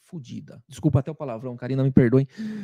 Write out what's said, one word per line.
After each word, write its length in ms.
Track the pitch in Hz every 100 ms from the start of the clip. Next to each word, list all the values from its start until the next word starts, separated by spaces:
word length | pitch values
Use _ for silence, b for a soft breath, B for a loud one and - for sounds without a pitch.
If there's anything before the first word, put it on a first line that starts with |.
fodida. 640 | _ 170 117 113 - - -
Desculpa 340 | - 151 143
até 100 | 160
o 40 |
palavrão, 400 | 147 139 113 127
Karina, 300 | 120 123 135
me 60 | 135
perdoem. 360 | 131 120 131 135 B 214 214